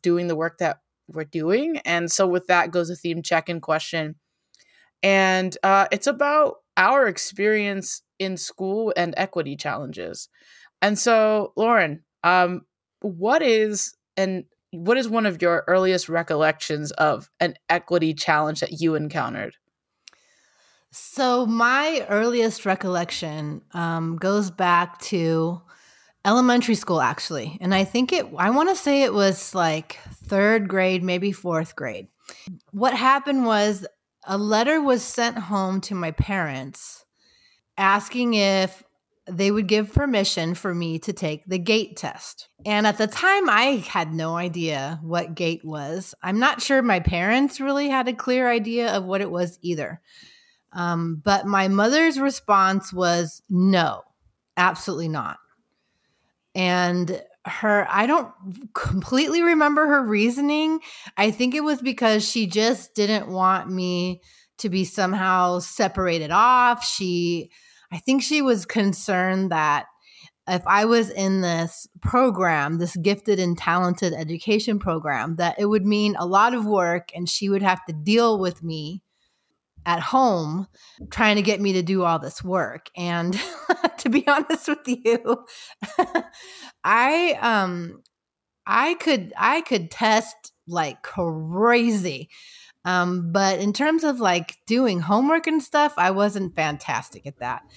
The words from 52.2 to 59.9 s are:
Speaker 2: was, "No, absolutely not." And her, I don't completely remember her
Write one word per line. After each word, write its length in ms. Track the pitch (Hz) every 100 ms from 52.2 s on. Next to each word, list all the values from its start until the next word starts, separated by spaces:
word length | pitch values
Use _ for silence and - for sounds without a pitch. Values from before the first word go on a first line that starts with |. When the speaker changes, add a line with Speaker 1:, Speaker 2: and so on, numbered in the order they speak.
| 277 - - 202 190 190 -
Speaker 2:
was, 520 | 180 180 170 165 - -
"No, 500 | 180 190 185 160 98 - _ _ _ _ -
absolutely 520 | 180 165 - 156 165
not." 280 | 156 101 - _ _ _ _ _ _ _ _ _ _ _ 185
And 640 | 185 180 180 180 175 185 - _ -
her, 400 | - 214 208 -
I 200 | 190 233
don't 240 | 311 247 - 190 180 -
completely 720 | - - 190 - 254 302 330
remember 420 | 339 320 294 294
her 180 | 311